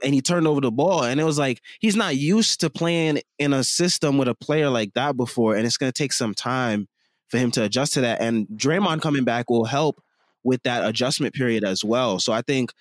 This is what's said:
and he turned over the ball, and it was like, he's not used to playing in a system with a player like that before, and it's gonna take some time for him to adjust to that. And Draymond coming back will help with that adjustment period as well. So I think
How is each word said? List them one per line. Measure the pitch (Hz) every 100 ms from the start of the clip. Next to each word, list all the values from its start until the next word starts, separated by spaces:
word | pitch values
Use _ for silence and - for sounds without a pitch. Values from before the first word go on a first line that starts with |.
and | 139
he | 139
turned | 135 175 156
over | 143
the | 131
ball, | 113 170 175
and | 120 139
it |
was | 160 147
like, | 135 120 - -
he's | 220 202
not | 196 135
used | 151 220 214 -
to | 160
playing | - 170 170 160 147 - -
in | 143
a | 135
system | 123 - 175 - 147 139
with | 123
a | 113
player | - 151 147
like | 120 104 120
that | 143 127
before, | 120 - 113 107
and | 117
it's | -
gonna | 131
take | - 139
some | - 117
time | 98 123 131 123 104 101 _ _ _ -
for | 120
him | 123
to | 127
adjust | 107 123 147
to | 147
that. | 120 110
And | 117 113 104
Draymond | 107 139 175 196 156
coming | 160 143
back | 123 117 120
will | 117 113
help | 139 156 - _ _ _ _
with | 123 127
that | 127 120
adjustment | 101 110 123 - 135
period | 143 123 110
as | 101 95 107
well. | 120 123 -
So | -
I | 113
think | 120 135 120 -